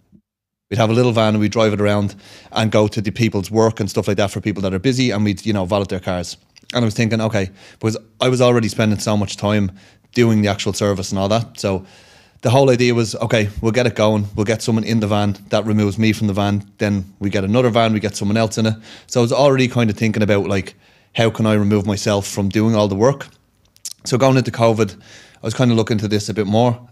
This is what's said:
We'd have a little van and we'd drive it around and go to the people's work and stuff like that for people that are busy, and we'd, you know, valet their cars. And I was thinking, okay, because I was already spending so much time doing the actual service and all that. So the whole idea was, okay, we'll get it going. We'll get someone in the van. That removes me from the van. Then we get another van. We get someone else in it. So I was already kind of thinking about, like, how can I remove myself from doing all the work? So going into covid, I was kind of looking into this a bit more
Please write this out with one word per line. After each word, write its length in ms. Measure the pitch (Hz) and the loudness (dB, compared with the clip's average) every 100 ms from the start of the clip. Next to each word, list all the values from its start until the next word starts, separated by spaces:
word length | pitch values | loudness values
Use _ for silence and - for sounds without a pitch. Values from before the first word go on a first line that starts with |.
| _ _ _ _ _ _ _ | _ _ _ _ _ _ _
We'd 60 | 101 | 0
have 120 | 110 | 2
a 40 | |
little 180 | 113 123 | 2 2
van 240 | 113 107 107 | 4 2 2
and 40 | |
we'd 120 | 104 | 0
drive 200 | 117 110 | 2 0
it 80 | 101 | 2
around 360 | 104 104 101 - - - - | 0 0 -2 -6 -18 -20 -8
and 200 | - 110 | -2 0
go 160 | 107 107 | 2 2
to 120 | 113 | 0
the 120 | 104 | -4
people's 400 | - 113 101 90 | -2 0 -2 -2
work 280 | 107 110 - | 2 2 0
and 80 | 101 | -4
stuff 160 | - 104 | -4 -2
like 100 | 101 | -2
that 140 | 101 | -2
for 100 | 104 | -4
people 220 | 107 98 | -6 -4
that 100 | 95 | -4
are 60 | 92 | -2
busy, 320 | 135 127 123 | -2 0 0
and 120 | 101 | 0
we'd, 220 | 104 101 110 | -2 -2 -2
you 80 | |
know, 120 | 104 90 | -2 -2
valet 200 | 101 98 | -2 -2
their 120 | 95 | -6
cars. 360 | 95 90 85 - _ _ - | -4 -6 -6 -14 _ _ -8
And 100 | 123 | -2
I 20 | 117 | 0
was 100 | 107 | 0
thinking, 260 | 113 113 | 0 0
okay, 300 | 110 101 98 - - - | -2 -2 -4 -8 -20 -6
because 160 | 113 110 - - | -4 -4 -10 -4
I 80 | 131 | 0
was 140 | 127 | 4
already 280 | 123 120 107 | 4 4 0
spending 280 | - 110 101 | 0 0 0
so 180 | - 104 | 0 -2
much 220 | 98 - | -2 -4
time 340 | 101 107 98 - - _ _ - | -2 0 -2 -6 -20 _ _ 0
doing 260 | 117 107 | 2 4
the 60 | 104 | 0
actual 260 | 98 - | -2 -4
service 380 | 95 104 98 92 | -2 -2 -2 -4
and 80 | 98 | -4
all 100 | 98 | 0
that. 300 | 110 107 - | 0 -2 -6
So 260 | 101 95 - - - - _ _ | -4 -4 -6 -20 -20 -20 _ _
the 80 | 120 | 2
whole 180 | 131 135 | 4 4
idea 240 | 120 123 | 4 2
was, 220 | 120 110 - | 2 -2 -4
okay, 340 | 113 117 101 101 | -2 0 -2 -2
we'll 100 | 113 | -2
get 160 | 113 123 | 0 0
it 80 | 101 | 2
going. 320 | 107 107 101 107 | 0 0 -2 -4
We'll 100 | 104 | -2
get 160 | 110 | -2
someone 220 | - 113 | -2 -2
in 160 | 110 117 | -2 -2
the 80 | 104 | 0
van. 300 | 104 104 98 - | 0 -2 -4 -4
That 160 | 107 107 | -2 0
removes 320 | 107 104 98 | 0 0 2
me 160 | 110 | 0
from 140 | 104 107 | 0 -2
the 60 | |
van. 360 | 98 101 101 - - | 0 0 -2 -6 -4
Then 340 | 107 101 95 - | -2 -2 -6 -8
we 140 | 98 | -4
get 120 | 98 | -2
another 280 | 95 117 127 | 0 2 2
van. 220 | 113 113 | 4 2
We 60 | 107 | 0
get 160 | 101 - | -2 -4
someone 220 | 101 110 | -2 0
else 220 | 110 - | 0 0
in 80 | 110 | -2
it. 80 | 107 - - - | -2 -8 -20 -6
So 140 | 127 | -2
I 20 | |
was 100 | 117 | 0
already 340 | 127 143 135 123 | 2 4 4 2
kind 220 | 123 113 | 0 0
of 80 | 98 | 0
thinking 240 | 113 107 | -2 0
about, 240 | 107 101 90 | 2 2 0
like, 300 | 98 90 - _ _ _ - | -2 -4 -12 _ _ _ -2
how 160 | 113 | 0
can 160 | 107 110 | 0 2
I 60 | |
remove 340 | 107 101 107 101 | 2 2 2 0
myself 400 | 98 - 101 95 | -2 0 -2 -2
from 220 | - 98 | -4 -2
doing 260 | 107 110 110 | 0 2 2
all 120 | 104 | 0
the 80 | 95 | 2
work? 320 | 120 143 - _ _ _ _ _ - - - | 0 0 -6 _ _ _ _ _ -18 -16 -4
So 140 | 123 | 0
going 180 | 131 131 | 2 2
into 140 | 120 | 0
covid, 420 | - 113 107 104 | 0 2 2 -2
I 520 | 95 - - - _ 113 | -4 -20 -20 -20 _ -8
was 100 | 110 | 0
kind 160 | 127 | 2
of 60 | 113 | 2
looking 180 | 110 110 | 0 -2
into 120 | 107 | -2
this 220 | 104 101 | -4 -4
a 40 | |
bit 120 | 101 98 | -4 0
more 340 | 107 123 117 - | 2 2 0 -8